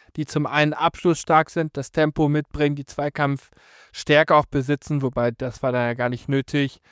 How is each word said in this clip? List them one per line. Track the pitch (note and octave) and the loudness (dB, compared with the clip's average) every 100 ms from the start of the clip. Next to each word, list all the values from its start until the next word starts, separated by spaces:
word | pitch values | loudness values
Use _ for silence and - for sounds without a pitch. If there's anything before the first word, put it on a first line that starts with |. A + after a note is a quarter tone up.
| _ - | _ -10
die | D3+ | -6
zum | D#3 D3 | -4 -2
einen | C#3+ D3+ | 2 0
abschlussstark | D3 D#3+ - F3+ E3 - D#3+ D#3+ | 2 -2 0 0 0 2 2 2
sind, | - D#3+ - | -2 -6 -6
das | C3 | -6
Tempo | - D#3 D3+ D3+ | 0 0 2 0
mitbringen, | D3 D3+ C#3+ D3 C#3+ | 0 -4 -2 -2 -2
die | |
Zweikampfstärke | C#3 - D3 - C#3+ C#3 - _ _ _ - - - D3 D#3 | -8 -2 -2 0 -2 -2 -8 _ _ _ -20 -14 2 4 6
auch | D3+ D3 | 4 2
besitzen, | C#3+ B2+ D3 - D3+ | -2 -2 -4 -2 -4
wobei | C3 B2 A#2+ | -2 -2 -2
das | A#2 C3 - | -2 -10 -6
war | C3 | -4
dann | B2 A#2+ | -2 -2
ja | |
gar | A#2+ B2 | -2 -4
nicht | B2 - | -4 -4
nötig. | C#3 C3 D3 C#3 - _ | -4 -2 -2 -2 -4 _